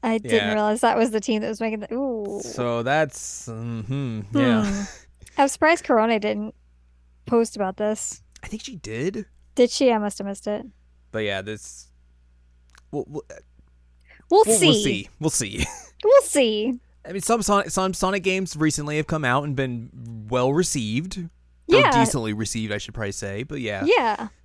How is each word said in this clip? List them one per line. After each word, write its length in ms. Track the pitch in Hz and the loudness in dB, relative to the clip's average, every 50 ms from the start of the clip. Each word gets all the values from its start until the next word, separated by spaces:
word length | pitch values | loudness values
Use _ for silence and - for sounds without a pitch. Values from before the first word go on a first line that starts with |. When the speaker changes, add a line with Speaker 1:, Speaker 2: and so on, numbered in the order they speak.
| - | 0
Speaker 1:
I 140 | 233 226 | 0 -2
didn't 180 | 226 208 202 233 | -2 -2 0 0
Speaker 2:
Yeah. 140 | 220 202 208 214 | 2 2 2 0
Speaker 1:
realize 280 | 214 208 214 214 240 | 2 2 0 0 2
that 160 | - 233 - | 2 2 4
was 140 | - 226 247 | 4 2 2
the 100 | 214 214 | 0 -2
team 200 | 202 - 226 214 | 0 0 -2 -2
that 60 | 214 | -2
was 140 | - 220 - | -4 -6 -4
making 180 | 226 220 220 214 | -4 -4 -4 -6
the, 140 | 208 - 226 | -8 -6 -6
ooh. 480 | 247 277 269 240 220 208 202 196 202 - | -4 -4 -2 -4 -4 -6 -6 -8 -8 -8
Speaker 2:
So 400 | 120 107 123 123 120 117 117 117 | -10 -6 -4 -2 0 0 0 0
that's, 640 | 127 139 156 160 147 - - - - - - - | 2 2 2 2 0 -2 -10 -12 -12 -12 -12 -12
mm-hmm, 720 | - 113 110 117 120 117 113 107 101 131 143 139 123 113 110 | -12 -10 -10 -8 -8 -6 -6 -6 -6 -4 -4 -4 -4 -6 -6
Speaker 1:
Hmm. 180 | 104 101 110 | -8 -2 0
Speaker 2:
yeah. 480 | 285 269 254 233 220 214 202 196 202 202 - - - - _ | 2 4 4 4 4 2 0 0 -2 -4 -8 -10 -20 -20 _
<laughs> 260 | - _ - - _ | -20 _ -20 -12 _
Speaker 1:
I'm 100 | - 277 | 0 2
surprised 380 | 277 - - - 302 339 339 - | 2 2 2 4 4 4 2 2
Corona 340 | - 269 220 214 226 233 214 | 2 2 4 4 4 2 0
didn't 340 | 208 214 214 208 208 220 - _ _ _ _ _ _ _ _ _ _ _ _ _ _ | 0 -2 -4 -4 -6 -10 -14 _ _ _ _ _ _ _ _ _ _ _ _ _ _
post 300 | - 247 233 233 226 - | 0 2 2 2 0 -2
about 220 | 208 202 190 190 | -4 -4 -4 -2
this. 440 | - 208 214 220 - - - - - - _ _ - - | -2 -2 -2 -2 -4 -6 -10 -10 -12 -18 _ _ -18 -12
Speaker 2:
I 40 | |
think 140 | - - 220 | -12 -12 -10
she 140 | - - 262 | -10 -12 -14
did. 500 | 165 - 104 110 117 139 185 202 233 196 _ _ _ - _ _ | -12 -10 -8 -6 -4 -4 -4 -4 -6 -10 _ _ _ -20 _ _
Speaker 1:
Did 160 | - 247 240 | 2 2 2
she? 220 | - - 277 254 233 | 4 2 4 4 4
I 40 | 214 | 2
must 180 | 208 208 - | 0 -2 -6
have 100 | - 196 | -6 -8
missed 200 | 196 196 - - | -10 -10 -8 -6
it. 180 | 208 208 214 - 247 _ _ _ _ _ _ _ _ | -6 -6 -6 -8 -12 _ _ _ _ _ _ _ _
Speaker 2:
But 80 | - 110 | -6 -4
yeah, 220 | 110 104 98 95 | -4 -2 -4 -4
this, 460 | 98 104 107 104 - - - - - _ _ _ _ _ _ _ _ _ _ _ _ _ _ _ _ _ _ _ _ _ | -6 -8 -10 -12 -12 -18 -18 -20 -20 _ _ _ _ _ _ _ _ _ _ _ _ _ _ _ _ _ _ _ _ _
we'll, 140 | - 147 - | -8 -8 -8
we'll, 160 | - 143 151 - _ - - - _ _ _ _ _ _ _ _ _ _ _ _ _ - _ _ _ | -6 -10 -12 -12 _ -20 -20 -20 _ _ _ _ _ _ _ _ _ _ _ _ _ -20 _ _ _
Speaker 1:
We'll 140 | 339 403 440 | 6 6 6
Speaker 2:
we'll, 120 | - - | 6 4
Speaker 1:
see. 80 | 214 - | 6 6
Speaker 2:
we'll 80 | 320 269 214 - | 6 6 6 4
see. 260 | 135 - 101 98 - - _ | 0 -2 -2 -6 -10 -12 _
We'll 80 | 156 160 | -2 -2
see. 360 | - - 127 95 104 - - - - - - | 0 0 -4 -4 -4 -4 -4 -4 -6 -16 -18
<laughs> 200 | - _ _ - | -20 _ _ 4
Speaker 1:
We'll 180 | 415 523 554 480 | 8 8 8 6
see. 560 | - - 294 262 226 214 208 214 262 247 240 _ _ _ _ _ | 6 2 4 4 4 2 0 -2 -2 -4 -6 _ _ _ _ _
Speaker 2:
I 80 | - 185 | -10 -8
mean, 80 | 196 | -6
some 200 | - - 226 233 | 0 2 2 2
Sonic, 280 | 202 - 202 202 - - | 4 2 2 2 2 0
some 240 | - 190 185 190 185 | -2 0 0 0 0
Sonic 280 | - - 190 196 202 170 | 0 0 0 0 0 0
games 340 | 190 185 190 190 175 - | 0 0 0 -2 -4 -2
recently 400 | 151 156 156 143 - 147 147 151 | 2 2 2 2 0 -4 -2 -2
have 100 | 151 151 | -2 -2
come 160 | - 165 156 151 | 0 -2 0 2
out 220 | 123 123 139 147 | 2 2 2 2
and 100 | 151 139 | -2 -2
been 340 | 127 135 131 123 117 113 131 - 127 120 113 117 110 107 107 | -2 -2 -2 -4 -8 -10 -12 -16 -16 -16 -14 -14 -14 -8 -2
well 220 | 120 127 123 131 | 0 2 2 4
received. 680 | 143 160 180 - - 143 113 107 110 127 165 190 - 190 | 4 2 2 0 0 -4 -4 -2 -2 -4 -4 -4 -8 -10
Or 100 | 170 165 _ _ _ _ _ _ _ | -10 -12 _ _ _ _ _ _ _
Speaker 1:
Yeah. 240 | - 339 508 587 - | 4 6 6 6 6
Speaker 2:
decently 420 | 269 240 226 - - 139 113 110 107 | 6 4 4 4 2 -2 -2 -2 -2
received, 400 | 107 110 101 - 117 110 107 104 | -2 -2 -4 -4 -4 -4 -4 -4
I 60 | 104 | -6
should 140 | - - 110 | -6 -8 -8
probably 200 | - 110 98 101 | -8 -6 -6 -6
say. 300 | - - 98 98 104 131 | -8 -8 -8 -6 -8 -8
But 180 | 139 151 143 | -8 -8 -6
yeah. 240 | 123 107 104 95 - | -6 -4 -4 -2 0
Speaker 1:
Yeah. 420 | 311 403 - 262 226 208 - 220 214 _ _ | 2 2 2 2 0 -2 -4 -8 -12 _ _